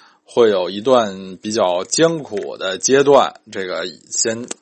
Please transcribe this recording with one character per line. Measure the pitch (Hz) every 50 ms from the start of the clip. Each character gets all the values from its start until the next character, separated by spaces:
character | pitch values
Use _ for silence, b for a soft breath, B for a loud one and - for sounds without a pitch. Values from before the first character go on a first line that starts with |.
| b b b b b
会 | - - 123 117 107
有 | 101 92 90 87
一 | 95 101
段 | 104 135 127 123 113 101 95 95 95 92 92
比 | 87 - 107 107
较 | 113 98 90 90 90 98
艰 | - - - 160 165 165 156
苦 | 135 - 104 101 - 69 -
的 | - 87 95 - -
阶 | - 127 131 139 143
段， | 143 139 131 104 76 - - _ 110 107
这 | 107 95
个 | 90 87 82 85 - - - _ _
先 | - - - 113 113 117 123 117 - -